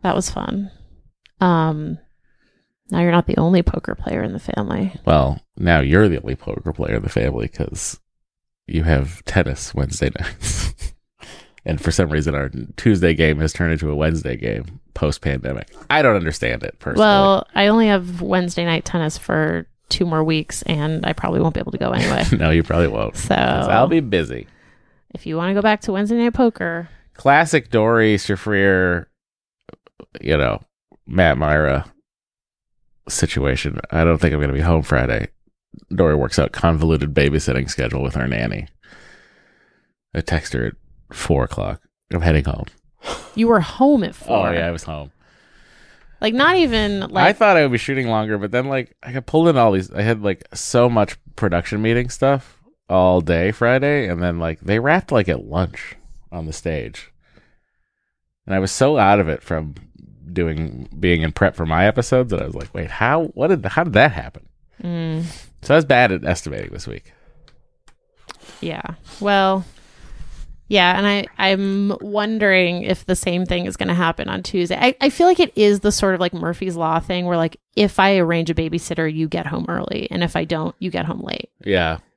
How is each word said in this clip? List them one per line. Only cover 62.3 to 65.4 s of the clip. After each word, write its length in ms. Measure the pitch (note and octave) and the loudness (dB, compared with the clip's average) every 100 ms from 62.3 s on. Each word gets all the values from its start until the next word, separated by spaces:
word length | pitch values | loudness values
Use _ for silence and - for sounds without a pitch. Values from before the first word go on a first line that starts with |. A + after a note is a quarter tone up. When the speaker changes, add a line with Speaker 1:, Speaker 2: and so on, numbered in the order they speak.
Speaker 2:
that 100 | F2+ | -2
I 40 | - | -4
was 80 | |
like, 180 | - - | -10 -12
"Wait, 160 | - D#2+ | -10 -10
how, 340 | - A#2 D#3 D#3+ | -2 0 0 -2
what 140 | - D3+ | -2 0
did, 160 | F3 | 0
how 180 | G2 - | 0 -2
did 120 | E3+ | 2
that 180 | G#2 C3+ | 4 4
happen?" 340 | F2 - - - _ _ _ | 2 -10 -16 -20 _ _ _
Speaker 1:
Mm. 420 | F3 E3+ E3 D#3+ E3 - | -8 -6 -4 -6 -8 -12